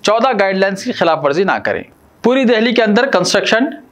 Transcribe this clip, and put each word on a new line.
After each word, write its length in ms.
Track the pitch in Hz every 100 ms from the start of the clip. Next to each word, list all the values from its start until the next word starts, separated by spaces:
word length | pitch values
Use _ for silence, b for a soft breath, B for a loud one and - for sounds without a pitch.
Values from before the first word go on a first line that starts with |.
चौदह 300 | - 220 254
guidelines 500 | 226 196 190 196 196
की 100 | 247
खिलाफ 300 | - 170 160
वर्जी 200 | 143 143
ना 140 | 190 117
करें। 240 | 101 92 - _ _ _
पूरी 200 | 226 262 240
दिल्ली 280 | 226 233
के 80 | 240
अंदर 240 | 220 208 262
construction 640 | 269 214 208 190 220 285 - -